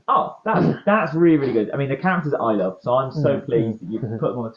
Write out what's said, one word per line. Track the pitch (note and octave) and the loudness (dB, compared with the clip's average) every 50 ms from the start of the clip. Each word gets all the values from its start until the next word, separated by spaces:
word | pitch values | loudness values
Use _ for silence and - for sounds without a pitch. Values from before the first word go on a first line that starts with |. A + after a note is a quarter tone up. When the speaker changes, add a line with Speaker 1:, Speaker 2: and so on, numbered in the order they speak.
| _ | _
Speaker 1:
Oh, | - C4 - - - - - - | 0 0 0 0 -2 -6 -8 -4
that's, | G#3+ A3 - E3 E3 F3 - - | -2 0 2 2 2 0 0 0
that's | G3+ G3+ A3 F#3 D3+ C#3+ | 0 2 2 0 0 2
really, | D#3+ E3+ E3+ D#3+ | 4 6 6 6
really | D3 C#3 C3 A2 | 4 2 2 0
good. | A2+ G#2 - - | 0 0 -2 -2
I | |
mean, | C3 C#3 C3+ | -4 -2 -2
the | C#3 | -2
characters | - - F#3 F#3 F3 D3 D3 C3+ - | -2 -2 0 0 0 -2 -2 -2 0
I | - A2+ A2 | 0 0 0
love, | G2+ F2+ F#2+ F#2 - | 0 0 -2 -4 -6
so | - B2+ A#2+ | -2 0 0
I'm | C3 C3 C3 | 0 0 -2
so | - D3+ C#3+ C#3+ C#3 - | -2 0 0 0 0 0
Speaker 2:
Mm. | - | -2
Speaker 1:
pleased | - A#2 A#2 A2+ A2+ G#2+ - | 0 0 0 0 0 -4 -6
that | - E2+ | -8 -8
you've | A2 A2+ - | -8 -6 -6
Speaker 2:
Mm-hmm. | G#2+ A2+ | -6 -4
Speaker 1:
put | A2 - C3 - | -2 -2 -2 -2
them | B2 | -4
on | A#2 A2 | -8 -8
the | - | -6